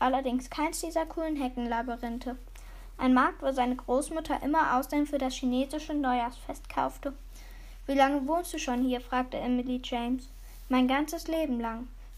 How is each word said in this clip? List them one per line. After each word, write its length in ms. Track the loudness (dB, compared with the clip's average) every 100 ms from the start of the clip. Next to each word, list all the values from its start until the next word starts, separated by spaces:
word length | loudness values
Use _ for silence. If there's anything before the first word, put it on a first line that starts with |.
allerdings 500 | 2 2 2 -2 -2
keins 300 | -2 -2 -2
dieser 260 | -2 0 -2
coolen 300 | -2 -2 0
Heckenlabyrinthe. 1000 | -2 -2 -2 -2 -2 -4 -4 -4 -6 -8 -10 -16 -16 -16 -12 0
Ein 160 | 6
Markt, 280 | 6 6 2
wo 100 | 0
seine 240 | 2 2 0
Großmutter 680 | 2 2 2 -2 -2 -2
immer 340 | 2 4 4 2
Austern 300 | 2 0 2
für 120 | 0
das 160 | 0
chinesische 600 | 0 0 2 0 -2 -2
Neujahrsfest 760 | 0 2 2 0 -4 -10 -12 -6
kaufte. 460 | -2 -2 -2 -8 -8 -14 -16 -16 -16 -16 -10 0
„Wie 80 |
lange 320 | 6 6 4 2
wohnst 260 | 0 0
du 60 | -4
schon 240 | 0 2
hier?“, 180 | 2 0
fragte 380 | 0 0 0 -2
Emily 420 | 0 0 0 -4
James. 440 | -2 -2 0 -2 -4 -16 -16 -10 2
„Mein 200 | 4 6
ganzes 400 | 4 2 -2 -2
Leben 320 | 0 2 0
lang.“ 260 | -2 -6 -10 -14 -16